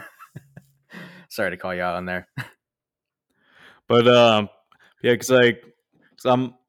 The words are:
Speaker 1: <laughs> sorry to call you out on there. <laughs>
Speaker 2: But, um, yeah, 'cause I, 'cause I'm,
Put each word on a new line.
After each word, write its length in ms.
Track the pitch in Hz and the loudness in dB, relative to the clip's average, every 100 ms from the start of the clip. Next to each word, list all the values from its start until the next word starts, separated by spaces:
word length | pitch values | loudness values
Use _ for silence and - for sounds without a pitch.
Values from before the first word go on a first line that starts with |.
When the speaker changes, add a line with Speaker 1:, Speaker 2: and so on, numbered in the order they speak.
| - _ - - - - | -12 _ -20 -20 -20 -20
Speaker 1:
<laughs> 720 | - _ _ - - - - | -20 _ _ -20 -20 -20 -16
sorry 220 | - 95 | -8 -8
to 60 | 90 | -8
call 180 | 92 90 | -10 -8
you 80 | |
out 120 | 90 87 | -6 -8
on 100 | 90 | -8
there. 220 | 90 - - | -10 -12 -16
<laughs> 60 | - _ _ _ _ _ _ _ _ _ _ _ _ _ - | -18 _ _ _ _ _ _ _ _ _ _ _ _ _ -2
Speaker 2:
But, 200 | 120 120 | 2 4
um, 420 | 123 120 107 101 _ _ _ _ _ | 6 4 2 -2 _ _ _ _ _
yeah, 120 | 123 120 | -2 -2
'cause 120 | - | 0
I, 220 | 127 120 | 2 2
'cause 760 | 107 - _ _ _ _ _ 127 | 0 -10 _ _ _ _ _ -2
I'm, 300 | 127 123 - | -2 -4 -10